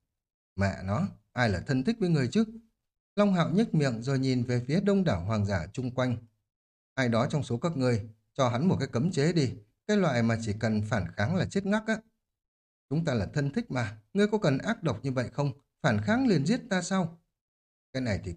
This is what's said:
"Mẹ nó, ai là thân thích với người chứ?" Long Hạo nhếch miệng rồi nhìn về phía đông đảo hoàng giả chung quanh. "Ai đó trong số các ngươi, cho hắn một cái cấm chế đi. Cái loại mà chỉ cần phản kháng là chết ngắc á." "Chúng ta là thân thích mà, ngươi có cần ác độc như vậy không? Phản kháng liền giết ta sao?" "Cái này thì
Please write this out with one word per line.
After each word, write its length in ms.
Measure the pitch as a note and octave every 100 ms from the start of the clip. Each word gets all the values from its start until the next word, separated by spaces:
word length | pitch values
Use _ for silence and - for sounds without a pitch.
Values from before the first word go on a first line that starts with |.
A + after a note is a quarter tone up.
| _ _ _ _ _ F#2+
"Mẹ 200 | F#2+ C2
nó, 240 | F#2+ A2+ G3 - _
ai 160 | A#2+ A#2
là 100 | F2
thân 240 | - C3
thích 140 | E3 A3+
với 100 | F3+
người 180 | D3+ B2
chứ?" 160 | G#3+ A3+ - - _ _ _ _ G3+
Long 180 | G#3
Hạo 160 | F3+ C3+
nhếch 260 | F#3 A#3 D#3
miệng 280 | C3+ A2+
rồi 160 | B2+ C3+
nhìn 240 | C3 B2+
về 200 | B2 B2 B2
phía 140 | F3
đông 220 | G3+ G3
đảo 220 | E3 F#2 F#2+
hoàng 200 | A2 G2+
giả 220 | F#2+ E2
chung 180 | - B2+
quanh. 260 | B2+ B2+ A#2+ - _ _ _ _ _ _
"Ai 160 | C3+ B2
đó 180 | A#2 C#3+
trong 160 | D3
số 140 | B2 A#2+
các 200 | E3+ D3
ngươi, 320 | B2+ A2+ - - _
cho 160 | - B2
hắn 180 | A#2+ F#3
một 80 | A#2+
cái 80 | C3+
cấm 240 | A#2 E3+
chế 220 | C#3 D#3
đi. 200 | E3+ B2 - - _ -
Cái 100 | G#3
loại 260 | E3 A#2+
mà 140 | A2+ A2+
chỉ 120 | G#2+ A2
cần 220 | A2+ G#2+
phản 300 | G#2 A2+ E2
kháng 240 | - A2 F3+
là 100 | A#2+
chết 200 | G3 G3
ngắc 180 | G#3+ A3
á." 100 | A3 - _ _ _ _ _ _ _ -
"Chúng 160 | D3+ D#3+
ta 80 |
là 120 | A#2 F2+
thân 180 | D3+ C#3
thích 180 | A#3 A#3+
mà, 260 | B2+ G#2+ - _
ngươi 140 | G3 G#3
có 100 | G#3+
cần 200 | D#3 C3+
ác 260 | G3+ A#3
độc 160 | D3+ G#2
như 80 | C#3
vậy 180 | B2+ A2
không? 180 | - C#3+ - _ _
Phản 200 | D3 G#2
kháng 260 | A2 A#3+ C4
liền 180 | D#3 C#3+
giết 160 | A#3+ -
ta 120 | F#3
sao?" 400 | F3 F#3+ E3 - _ _ _ _ _ _ _
"Cái 80 | C3
này 200 | B2 F#2
thì 100 | F#2